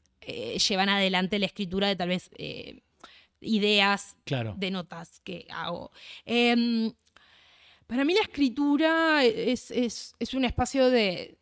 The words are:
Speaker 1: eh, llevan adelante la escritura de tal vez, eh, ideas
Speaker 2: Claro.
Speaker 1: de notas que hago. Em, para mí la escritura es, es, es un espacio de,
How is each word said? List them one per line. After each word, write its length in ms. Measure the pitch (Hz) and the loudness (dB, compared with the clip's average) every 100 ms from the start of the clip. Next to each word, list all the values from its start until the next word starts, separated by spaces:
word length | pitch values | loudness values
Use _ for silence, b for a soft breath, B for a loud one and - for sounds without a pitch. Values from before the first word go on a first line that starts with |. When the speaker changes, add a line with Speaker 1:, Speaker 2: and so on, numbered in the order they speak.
| _ _ | _ _
Speaker 1:
eh, 360 | - - 113 - | -14 -10 -6 -2
llevan 300 | - 190 196 | 0 2 2
adelante 500 | 196 190 185 185 208 | 2 2 0 0 -2
la 60 | 190 | -2
escritura 420 | - 196 190 202 | -4 -6 -2 -2
de 80 | 196 | 0
tal 140 | 180 | -2
vez, 200 | 180 - - | -4 -6 -12
eh, 440 | - - - - _ _ - B B _ | -12 -12 -14 -18 _ _ -20 B B _
ideas 760 | - 220 208 208 196 202 - - - | -2 2 4 4 4 2 -4 -14 -4
Speaker 2:
Claro. 300 | 135 113 101 | -4 -2 -4
Speaker 1:
de 140 | 185 | -6
notas 500 | 190 170 170 165 - | -6 -8 -12 -16 -18
que 260 | - 175 - | -14 -14 -12
hago. 400 | - 165 175 - B B B B | -10 -8 -8 -12 B B B B
Em, 680 | 233 240 240 233 226 226 - _ _ b b b b b b b | 0 2 4 2 0 -2 -4 _ _ b b b b b b b
para 180 | 240 | -2
mí 100 | 285 | 2
la 80 | 370 | 2
escritura 1000 | 427 - 277 233 285 285 320 330 330 302 | 0 0 0 2 2 4 4 4 4 4
es, 480 | 254 - 196 247 - | 4 2 0 -2 -2
es, 440 | - 240 - - - | -2 -2 -4 -12 -8
es 140 | 226 | -6
un 100 | 254 | -2
espacio 460 | 254 - 247 269 254 | -2 0 -2 2 4
de, 480 | 247 208 170 - - | 4 2 -2 -8 -16